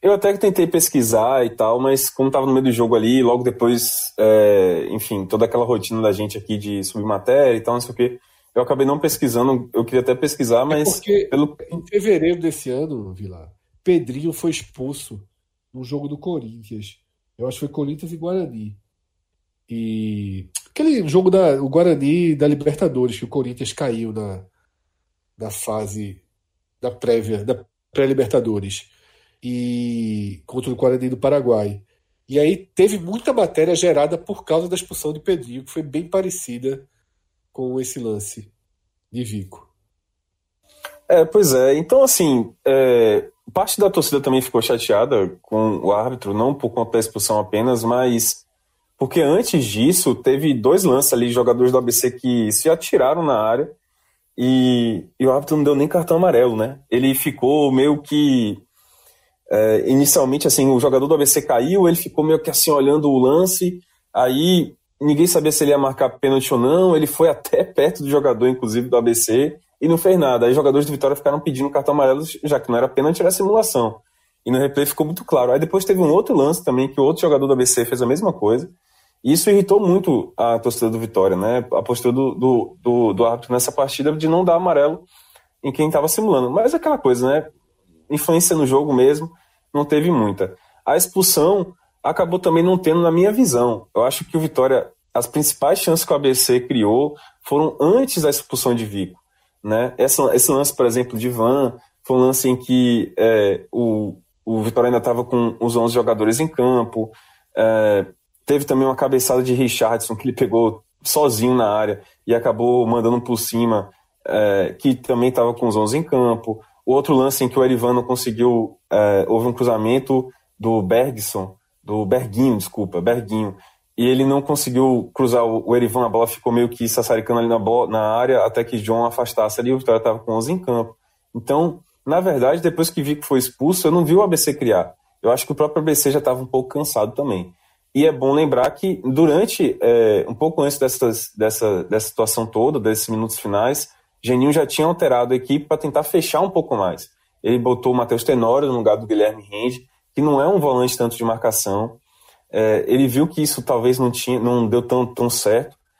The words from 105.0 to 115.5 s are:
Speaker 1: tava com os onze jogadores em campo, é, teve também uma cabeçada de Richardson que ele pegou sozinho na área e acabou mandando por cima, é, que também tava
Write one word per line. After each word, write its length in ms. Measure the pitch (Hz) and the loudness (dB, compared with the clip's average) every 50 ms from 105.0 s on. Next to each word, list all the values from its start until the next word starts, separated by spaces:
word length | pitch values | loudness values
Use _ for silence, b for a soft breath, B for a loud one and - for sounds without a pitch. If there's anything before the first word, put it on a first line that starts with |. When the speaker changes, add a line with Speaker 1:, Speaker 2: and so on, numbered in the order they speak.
Speaker 1:
tava 240 | - 127 120 117 123 | 0 0 -2 -2 -4
com 320 | 120 - 123 117 117 113 - | -2 -2 0 0 -2 -2 -4
os 160 | 117 120 117 120 | -4 -2 0 0
onze 160 | 117 117 117 | 0 0 0
jogadores 480 | 123 113 113 113 104 107 107 113 127 | 0 0 0 0 0 0 0 0 0
em 60 | 156 160 | -2 -4
campo, 600 | 160 - 123 127 127 123 117 113 - 113 110 110 b b b b b b b b _ | -2 0 0 2 2 0 0 -2 -4 -8 -8 -8 b b b b b b b b _
é, 500 | - 110 113 110 110 107 107 104 101 95 - - _ _ _ _ _ _ | 0 0 2 2 2 2 2 2 0 0 -4 -10 _ _ _ _ _ _
teve 200 | - 143 143 139 | 0 0 0 0
também 200 | - 143 131 135 | 0 0 2 2
uma 100 | 135 131 127 | 0 0 0
cabeçada 440 | 143 131 135 127 123 - 135 127 | 0 0 0 0 0 2 0 0
de 120 | 127 127 127 | 0 0 0
Richardson 640 | 123 135 120 - - 117 110 117 113 113 - 113 107 | 0 0 -2 0 0 0 0 0 -2 -4 -6 -10 -6
que 100 | - 127 | -6 -6
ele 80 | 123 | -2
pegou 480 | - 135 113 104 117 117 113 113 - _ _ _ _ | -2 -2 0 2 2 2 2 0 -4 _ _ _ _
sozinho 540 | _ - - 151 151 143 120 104 110 123 127 | _ -4 0 2 2 2 0 0 0 0 2
na 140 | 127 117 104 | 2 2 0
área 320 | 104 107 107 104 101 98 b b b b _ - | 0 0 -2 -2 -4 -6 b b b b _ -2
e 80 | 117 | -2
acabou 500 | 117 117 123 110 107 120 123 123 123 120 | 0 0 0 -2 0 0 2 2 2 2
mandando 360 | 110 117 120 110 113 120 120 | 2 0 0 2 0 0 0
por 160 | 120 123 123 113 | -2 -4 -4 -4
cima, 520 | - - - 113 120 117 113 104 95 - b b b b _ _ _ - | -4 -4 -4 -2 -2 0 0 -2 -4 -6 b b b b _ _ _ -4
é, 480 | - 104 107 104 101 98 92 - - - | -2 0 2 2 2 0 -2 -2 -4 -2
que 180 | - 143 131 | -2 -2 -2
também 360 | 123 - - 131 120 120 127 | -2 -2 -4 -2 0 2 0
tava 220 | 127 127 120 117 | 2 2 0 0